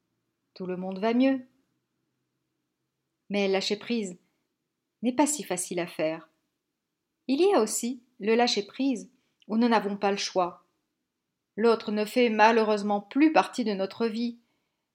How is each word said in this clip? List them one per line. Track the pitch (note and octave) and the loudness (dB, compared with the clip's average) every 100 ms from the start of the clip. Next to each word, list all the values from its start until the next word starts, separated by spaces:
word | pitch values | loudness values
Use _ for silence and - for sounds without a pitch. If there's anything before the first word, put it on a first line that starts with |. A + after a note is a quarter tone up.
| _ _ _ _ _ - | _ _ _ _ _ -14
tout | F3+ | -10
le | F3+ | -8
monde | F#3 F#3+ | -8 -4
va | A3 | -2
mieux. | A#3+ C4+ C4+ - _ _ _ _ _ _ _ _ _ _ _ _ _ _ _ _ _ - | 2 2 2 -4 _ _ _ _ _ _ _ _ _ _ _ _ _ _ _ _ _ -6
Mais | G3+ G3 | -2 0
lâcher | F#3+ - G#3 | 0 -2 -6
prise | - A#3 G3 F3+ _ _ _ _ _ _ _ - | -4 -4 -6 -10 _ _ _ _ _ _ _ -8
n'est | A#3 | -4
pas | B3 C#4+ | 0 0
si | - | 0
facile | F#3+ F3+ - F3 | -6 -8 -6 -6
à | F3 | -6
faire. | - D#3 D#3+ - _ _ _ _ _ _ _ _ _ - | -4 -4 -4 -12 _ _ _ _ _ _ _ _ _ -4
Il | C4+ | 0
y | F#4+ | 2
a | F4 | 4
aussi | A3 - A#3 B3+ _ - | 2 -2 -6 -8 _ -8
le | G3+ | 0
lâcher | A3+ A#3+ G#3 | 2 2 0
prise | G3+ - C4+ A3 F#3 _ _ _ - | -4 -4 -2 -2 -8 _ _ _ -6
où | A3 | 0
nous | A#3 | 4
n'avons | A3 G3+ G3+ | 2 0 -2
pas | G3+ | -2
le | G3 | -2
choix. | - F#3+ F3 - _ _ _ _ _ _ _ _ _ | -2 -2 -2 -4 _ _ _ _ _ _ _ _ _
L'autre | - A3+ A3 A3 | 0 2 2 0
ne | G#3 | -4
fait | G#3 B3 A#3+ | -2 2 2
malheureusement | G#3+ G#3+ A#3 G#3+ G#3+ G#3 G#3 | 6 6 6 2 0 0 -2
plus | G#3 C4+ D#4 | -2 2 4
partie | F#3+ F#3+ - | 4 2 -2
de | A3 | -4
notre | G3 F#3+ - A#3 | -2 -4 -4 -4
vie. | A3 A#3+ A#3 _ _ _ _ _ | -4 -6 -8 _ _ _ _ _